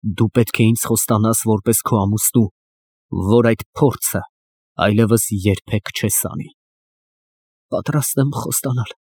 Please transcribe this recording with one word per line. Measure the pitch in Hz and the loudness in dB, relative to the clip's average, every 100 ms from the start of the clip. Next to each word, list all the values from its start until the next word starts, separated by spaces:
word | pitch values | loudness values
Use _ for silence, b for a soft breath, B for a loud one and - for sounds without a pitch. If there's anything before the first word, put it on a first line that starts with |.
Դու | 107 92 113 | -6 0 0
պետք | - 113 - | 2 0 2
է | 113 | 2
ինձ | 113 | 2
խոստանաս | - 113 - 110 110 113 | 0 -2 0 0 2 0
որպես | 110 107 110 110 | 0 0 0 -2
քո | - 113 | 0 0
ամուսնու, | 98 107 - - 110 _ _ _ _ _ _ | 0 0 0 2 0 _ _ _ _ _ _
որ | - 92 117 117 | -6 2 4 4
այդ | 113 - | 0 -4
փորձը | - 143 - - 98 - _ _ _ _ - | 0 0 0 -6 -6 -8 _ _ _ _ -2
այլևս | 98 104 110 113 - | 0 4 4 2 0
երբեք | 104 95 95 - 104 - | -2 0 -2 -2 -6 -6
չես | - 104 - | -6 -4 -2
անի"։ | - - - _ _ _ _ _ _ _ _ _ _ _ _ | -6 -8 -12 _ _ _ _ _ _ _ _ _ _ _ _
Պատրաստ | - - 147 135 - | -6 -2 -2 -2 0
եմ | 135 | -2
խոստանալ։ | 135 110 - 139 127 113 - | -2 -6 -4 -4 -4 -4 -10